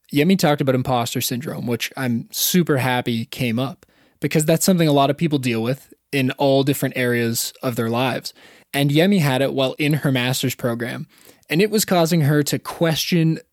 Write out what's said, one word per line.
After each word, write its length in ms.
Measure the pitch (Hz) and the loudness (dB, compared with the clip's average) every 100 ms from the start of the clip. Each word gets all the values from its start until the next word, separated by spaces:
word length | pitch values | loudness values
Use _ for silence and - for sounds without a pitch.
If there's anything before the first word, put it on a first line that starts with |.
| _ | _
Yemi 240 | 143 165 190 | 0 2 4
talked 240 | 156 143 | 2 2
about 140 | 135 127 | 2 0
imposter 440 | 127 123 117 127 | 0 -2 -2 -4
syndrome, 460 | - 120 - - 120 | -4 -6 -8 -8 -6
which 240 | 120 - - | -4 -6 -6
I'm 300 | 127 117 - | -4 -4 -4
super 460 | - - 180 160 139 | -6 0 0 2 0
happy 480 | 127 123 123 117 113 | 0 -2 -2 -4 -6
came 340 | - 123 113 | -4 -2 -2
up, 260 | 135 - _ _ _ _ | -4 -8 _ _ _ _
because 260 | - 160 151 | -2 0 2
that's 200 | 160 - | 2 2
something 220 | 180 160 | 2 4
a 60 | |
lot 160 | 143 139 | 4 2
of 80 | 139 | 0
people 200 | 165 147 | 0 0
deal 220 | 127 113 | 0 -2
with 320 | 113 139 - - _ | -2 -4 -10 -20 _
in 200 | 139 127 | -2 -2
all 320 | - 139 135 | 0 2 4
different 320 | 139 135 135 131 | 2 0 -2 -2
areas 540 | 123 120 117 117 - - | 0 0 0 -2 -6 -8
of 140 | 135 120 | -6 -2
their 140 | 113 | -2
lives. 440 | 117 131 127 - - - - _ | 0 -2 -4 -8 -16 -20 -20 _
And 160 | 143 143 | -2 2
Yemi 300 | 151 190 202 | 4 4 4
had 220 | 143 131 | 2 0
it 120 | 139 | 0
while 200 | 135 131 - | 0 -2 0
in 160 | 147 | -2
her 180 | 147 147 | 0 0
master's 440 | 131 123 127 131 - | 0 0 -2 -4 -4
program, 520 | 123 117 120 127 156 _ - _ - | -4 -4 -6 -8 -12 _ -20 _ -4
and 120 | 151 | 0
it 80 | 208 | 2
was 120 | 214 - | 0 2
causing 360 | 180 160 170 | 2 2 2
her 200 | 143 151 | 4 2
to 160 | 143 135 | 2 -2
question 800 | - - 165 147 - 175 160 156 - | -6 -2 0 0 0 2 2 0 -6